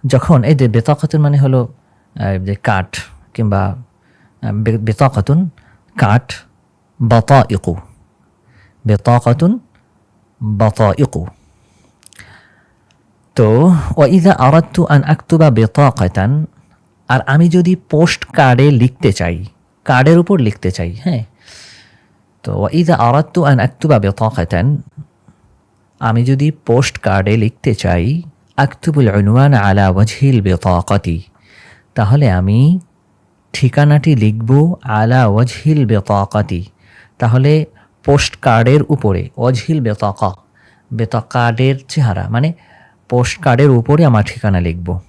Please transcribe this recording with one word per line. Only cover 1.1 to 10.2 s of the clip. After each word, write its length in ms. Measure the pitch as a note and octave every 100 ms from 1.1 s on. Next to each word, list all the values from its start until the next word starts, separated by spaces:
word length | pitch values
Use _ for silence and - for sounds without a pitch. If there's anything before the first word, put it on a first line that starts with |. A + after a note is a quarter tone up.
| D#3
মানে 160 | D3 C#3+
হলো, 320 | C3+ C3 A#2 - _ _ _ -
আ, 180 | G2+ F#2+
যে 160 | F#2+
কার্ড 420 | G2 - G2 F2+ - - - _
কিংবা, 420 | - A2 G2 G2 B2+ A#2+ _ _ _ _ _
আ, 100 | A2+
বি-, 260 | G#2 A2 A2
বিতাকাতুন 720 | A2 G#2+ C3+ G#2+ G2 D3+ F3+ _ _ _ _ -
কার্ড, 340 | G#2 A#2 - - _ _ _ _ _ _
বাতাইকু। 760 | A#2 A#2 - C#3 - - - E2+ - _ _ _ _ _ _ _ _ _
বিতাকাতুন 760 | A2 G2+ - A#2+ - A#2+ E3+ A#3+ _ _ _ _ _ _